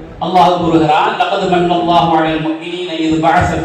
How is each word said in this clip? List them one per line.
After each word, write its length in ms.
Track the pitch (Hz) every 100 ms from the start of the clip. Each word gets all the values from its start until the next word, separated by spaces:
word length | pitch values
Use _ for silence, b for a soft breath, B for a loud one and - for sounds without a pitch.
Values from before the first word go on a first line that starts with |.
| - -
அல்லாஹ் 360 | 175 185 175 175
கூறுகிறான், 580 | 165 160 151 151 - -
"லகது 280 | 240 196 185
மன்னல்லாஹு 640 | 180 175 170 165 170 170 160
அலல் 260 | 160 160
முஃமினீன 580 | 156 160 175 180 175 160
இஸ் 200 | 160 160
பஅஸ 380 | 165 175 170 165